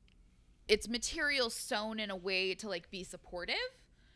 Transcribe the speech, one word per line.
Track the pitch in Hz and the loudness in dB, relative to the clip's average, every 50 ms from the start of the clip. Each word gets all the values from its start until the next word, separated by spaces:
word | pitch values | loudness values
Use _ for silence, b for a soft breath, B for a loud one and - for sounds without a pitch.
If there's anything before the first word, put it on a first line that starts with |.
| - - - - - - - - - - - - - - | -20 -20 -20 -20 -20 -20 -20 -20 -20 -20 -20 -12 4 4
it's | 214 214 220 208 | 4 4 4 0
material | 233 240 - - - 330 311 294 285 262 240 233 | -2 -2 -2 -2 -2 0 0 2 2 2 2 2
sewn | 226 - - - 254 208 214 220 220 220 | 0 -2 -2 -2 0 0 0 -2 -2 -2
in | 214 202 | -2 -4
a | 196 | -4
way | 185 175 196 190 185 190 190 185 | -2 0 2 2 4 4 2 0
to, | 180 - 208 | -2 -2 -4
like, | 190 175 170 - | -4 -4 -6 -8
be | - 190 185 | -10 -10 -8
supportive, | - - 170 - - 180 175 175 185 269 415 494 508 - - - - - - - - - | -8 -10 -12 -12 -10 -8 -6 -4 -2 0 0 -2 -2 -6 -12 -20 -20 -20 -20 -20 -20 -20